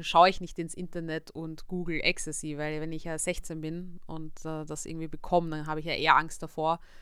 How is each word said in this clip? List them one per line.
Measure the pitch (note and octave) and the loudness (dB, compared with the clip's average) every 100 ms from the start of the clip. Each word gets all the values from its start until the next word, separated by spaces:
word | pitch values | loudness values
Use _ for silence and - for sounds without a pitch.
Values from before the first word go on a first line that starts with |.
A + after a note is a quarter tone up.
schaue | E3 E3+ F3+ | 2 8 8
ich | F#3+ | 6
nicht | F3+ - | -4 -6
ins | E3 | -6
Internet | - F3+ F3+ E3 D#3+ D#3 | -6 -6 -6 -4 -6 -8
und | - D#3+ D#3 - | -10 -8 -8 -6
google | F3+ E3+ D#3+ | -4 0 2
Ecstasy, | - F3+ - D#3 D#3 D3 | 2 2 -2 -4 -4 -4
weil | D3+ D#3 | -2 -2
wenn | D#3+ | -4
ich | D#3+ E3+ | -4 -4
ja | D#3+ | -4
sechzehn | - F3 - D#3+ | -2 -2 -4 -6
bin | D#3 E3 F3+ F3 - | -6 -6 -8 -8 -8
und, | D#3+ D#3+ - D#3+ | -8 -6 -6 -6
äh, | D#3 D3+ | -6 -6
das | D3+ - | -8 -8
irgendwie | D#3+ D#3+ | -6 -6
bekomme, | D#3+ - F3 E3+ | -6 2 2 4
dann | D#3 D3+ | -2 -4
habe | D#3 | -4
ich | D#3 | -2
ja | |
eher | C3+ D#3 C#3 | 2 8 8
Angst | D#3+ - | 6 -4
davor, | D#3 - D#3 E3+ - - | -8 -2 0 0 -2 -20